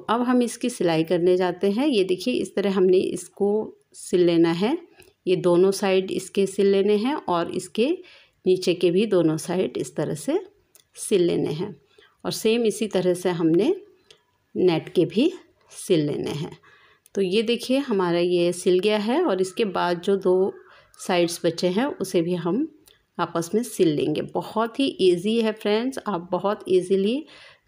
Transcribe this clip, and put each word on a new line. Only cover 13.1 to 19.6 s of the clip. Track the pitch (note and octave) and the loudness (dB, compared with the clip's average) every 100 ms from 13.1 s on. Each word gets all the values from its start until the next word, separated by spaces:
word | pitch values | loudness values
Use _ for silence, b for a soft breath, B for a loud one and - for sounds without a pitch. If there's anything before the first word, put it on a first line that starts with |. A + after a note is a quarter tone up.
से | F3+ F#3 | 0 -2
हमने | E3+ E3 E3+ C4+ G4 - _ b b b _ _ | 0 2 2 2 -2 -8 _ b b b _ _
नेट | G#3 F#3 D#3 D3 | 0 2 2 -2
के | F#3 | -2
भी | D#3+ G3 E4 - _ _ _ | 0 2 0 -2 _ _ _
सिल | - - E3 D3 | -8 -2 0 0
लेने | - - | -4 -6
हैं। | D3 - - b b b b b | -6 -8 -12 b b b b b
तो | G3+ | -4
ये | F#3 G#3 | 0 0
देखिए, | A3+ A#3 - C4 | 0 -2 0 -2
हमारा | C#4 G3 F3+ E3+ | 0 0 2 2
ये | F3+ F3+ F3 | 2 2 0
सिल | F3 F#3+ F#3 | 0 2 2
गया | G#3 G#3+ | 2 0
है | G#3 D4 | 0 0
और | D#4+ F#3 | 0 0
इसके | F#3 - | -2 -2